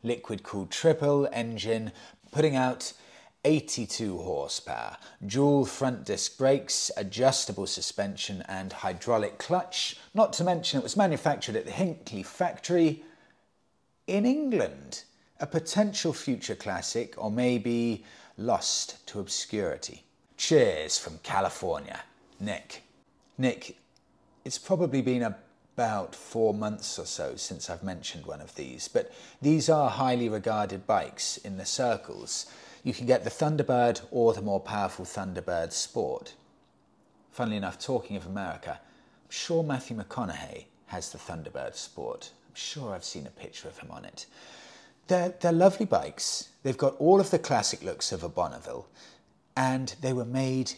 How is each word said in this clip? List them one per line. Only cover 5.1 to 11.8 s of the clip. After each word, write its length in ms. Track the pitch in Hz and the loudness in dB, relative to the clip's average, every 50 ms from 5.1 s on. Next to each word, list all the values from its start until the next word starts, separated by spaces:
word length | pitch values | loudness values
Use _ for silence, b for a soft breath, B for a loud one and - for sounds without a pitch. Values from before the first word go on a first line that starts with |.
| B B 98 | B B -10
dual 420 | 98 104 135 139 135 143 139 127 | -2 2 4 6 6 6 6 4
front 380 | - - - 135 131 123 107 - | 2 0 -2 -2 -2 -2 -4 -4
disc 320 | - 101 - - - - | -4 -2 -2 -2 -6 -2
brakes, 540 | - 131 135 139 143 - - - - - - - | 2 4 4 4 4 2 -2 -2 -2 -2 -2 -4
adjustable 720 | - 104 95 98 110 127 135 131 - - - 98 98 98 | -4 -6 -4 0 4 4 4 4 4 -2 -2 -4 -4 -4
suspension 760 | - - 92 90 - - - 101 98 98 - - - 101 92 90 | -4 -4 -4 -6 -6 -4 -4 -4 -4 -4 -6 -6 -6 -6 -10 -8
and 260 | - 98 95 95 95 - | -8 -8 -6 -6 -8 -8
hydraulic 640 | - - 95 92 90 - 120 117 110 104 101 - | -4 -4 -4 -4 -4 0 2 2 2 2 -2 -4
clutch, 600 | - - - 170 185 180 - - - - - - B B B B | -8 -2 0 0 0 0 -2 -4 -4 -4 -4 -6 B B B B
not 180 | 208 220 - - | 4 4 4 4
to 100 | - 170 | 0 2
mention 360 | 180 180 165 - - - 135 | 2 2 0 0 0 0 0
it 40 | 139 | -2
was 140 | - - | 0 2
manufactured 580 | 202 202 180 151 - - 156 143 101 - - 107 | 4 4 4 2 2 2 0 0 0 -2 -2 -2
at 80 | 113 - | -2 -4
the 80 | - | -4
Hinckley 520 | - - | -2 -2